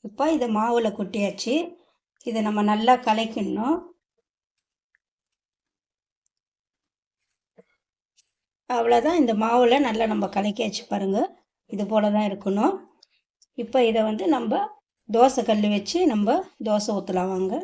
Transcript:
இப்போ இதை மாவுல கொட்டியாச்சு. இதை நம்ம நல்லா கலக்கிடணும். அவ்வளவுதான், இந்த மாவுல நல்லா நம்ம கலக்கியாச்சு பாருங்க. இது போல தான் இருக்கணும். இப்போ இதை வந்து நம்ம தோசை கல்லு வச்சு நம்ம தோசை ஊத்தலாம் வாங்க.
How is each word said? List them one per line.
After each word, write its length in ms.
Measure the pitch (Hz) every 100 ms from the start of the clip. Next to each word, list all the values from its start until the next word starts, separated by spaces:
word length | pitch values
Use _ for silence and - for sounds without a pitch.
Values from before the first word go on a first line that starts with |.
| 208
இப்போ 180 | - 285 311
இதை 120 | 240 214
மாவுல 300 | 226 233 226 208
கொட்டியாச்சு. 560 | 190 220 202 185 - 285 359 - _ _ _ _ -
இதை 100 | 220 214
நம்ம 140 | 208 208
நல்லா 220 | 214 226 254 233
கலக்கிடணும். 720 | 220 226 - 190 190 240 339 - _ _ _ _ _ _ _ _ _ _ _ _ _ _ _ _ _ _ _ _ _ _ _ _ _ _ _ _ _ _ _ _ _ _ _ _ _ _ _ _ _ _ _ _ _ _ _ _ 247
அவ்வளவுதான், 440 | 233 240 269 349
இந்த 120 | 247 214
மாவுல 360 | 220 240 247 262 269
நல்லா 180 | 220 220
நம்ம 120 | 214 196 -
கலக்கியாச்சு 480 | 208 202 226 190 -
பாருங்க. 280 | 208 196 196 349 - _ _ _
இது 100 | 202 196
போல 180 | 214 208 208
தான் 120 | 208
இருக்கணும். 460 | 196 - 202 262 392 - _ _ _ _ _ _ -
இப்போ 160 | 220 262 233
இதை 120 | 226 220
வந்து 180 | 214 381 269
நம்ம 260 | 226 302 415 - _ _ _ 220
தோசை 260 | 254 262 214
கல்லு 200 | 214 208 208
வச்சு 240 | 196 339 359
நம்ம 220 | 214 208 311 381 _ 214
தோசை 240 | 208 208 202
ஊத்தலாம் 340 | 190 185 185
வாங்க. 220 | 185 190 247